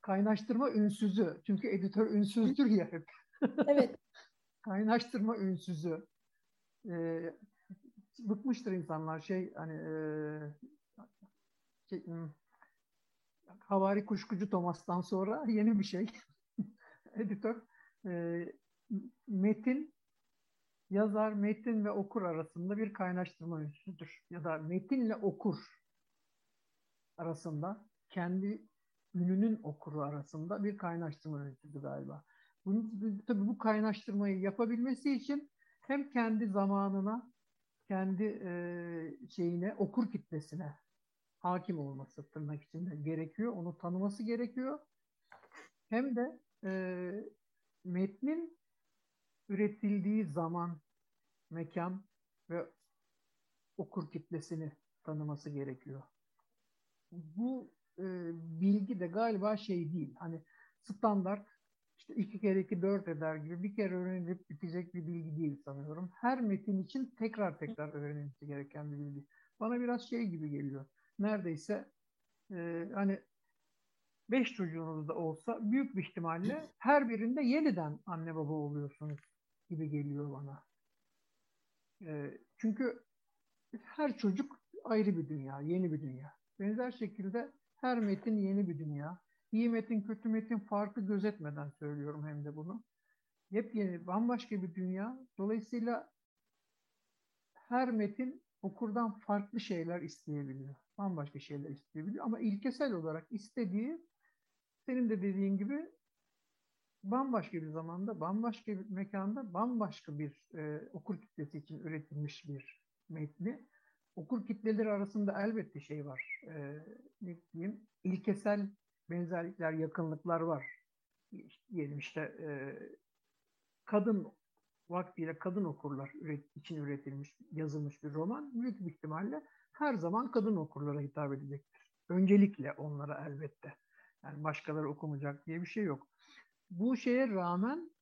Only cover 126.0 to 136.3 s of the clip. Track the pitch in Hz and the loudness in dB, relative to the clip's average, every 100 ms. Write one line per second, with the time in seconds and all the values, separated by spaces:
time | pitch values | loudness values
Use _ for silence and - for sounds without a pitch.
126 | 139 - 160 147 147 - - 160 143 143 | -6 -8 -6 -6 -8 -16 -8 -6 -4 -4
127 | 139 139 143 _ - 156 156 147 147 - | -6 -10 -10 _ -10 -4 -2 -2 -4 -4
128 | 151 151 170 269 294 240 247 202 175 - | -6 -2 -2 -2 -4 -2 -2 -2 -6 -6
129 | 156 156 202 302 - _ _ - 302 226 | -4 -2 -2 -4 -8 _ _ 0 2 2
130 | 170 208 262 247 208 196 151 - 147 147 | 2 2 2 2 4 2 0 -2 -2 -2
131 | 143 151 143 139 143 139 _ - _ _ | -2 -2 -2 -2 -6 -10 _ -20 _ _
132 | _ 180 190 202 202 - 139 - 151 143 | _ 6 10 10 10 6 -6 -4 -6 -4
133 | 143 147 - 139 151 _ 143 - _ - | -4 -6 -6 -8 -10 _ -16 -16 _ -20
134 | - _ 147 143 156 147 - 151 151 147 | -20 _ -14 -4 -2 -2 -4 -2 -2 -4
135 | 156 143 143 143 - 165 175 - 202 135 | -6 -4 -4 -6 -6 -6 -4 -2 0 -2
136 | - _ - | -6 _ -20